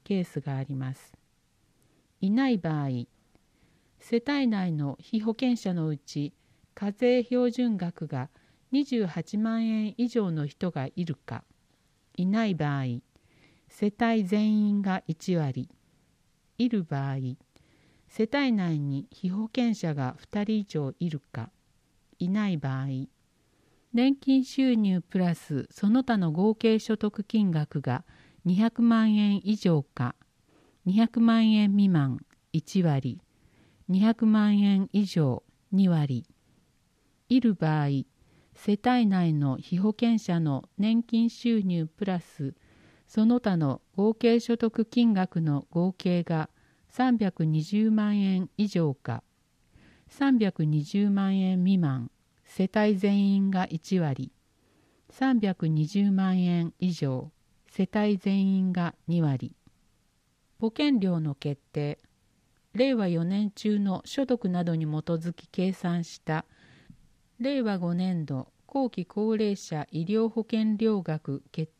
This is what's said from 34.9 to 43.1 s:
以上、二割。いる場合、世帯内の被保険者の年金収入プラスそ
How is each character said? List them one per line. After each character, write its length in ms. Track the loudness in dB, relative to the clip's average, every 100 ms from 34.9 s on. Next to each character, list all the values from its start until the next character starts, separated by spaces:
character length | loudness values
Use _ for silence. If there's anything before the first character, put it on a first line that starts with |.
以 120 | 0 0
上、 380 | 2 0 0 -6 _ _
二 180 | 2 4
割。 360 | 4 0 -4 -8 _ _ _ _ _ _ _ _ _ 0
い 120 | 2
る 140 | 2 2
場 280 | 0 2
合、 40 | 0 0 -4 _ _ _ _
世 240 | -8 -2 0 2
帯 220 | 2 4
内 260 | 2 2
の 240 | 2 0 -2
被 220 | -4 -2
保 100 | 0 0
険 200 | 0 0
者 200 | 0 0
の 300 | 0 -2 -6 -4
年 240 | 0 0
金 280 | 0 0 0
収 300 | -2 -2 0
入 260 | 0 -2 -4
プ 180 | -4 -4
ラ 140 | -4
ス 340 | -6 -10 -10 -10 _ _ _ _
そ 180 | _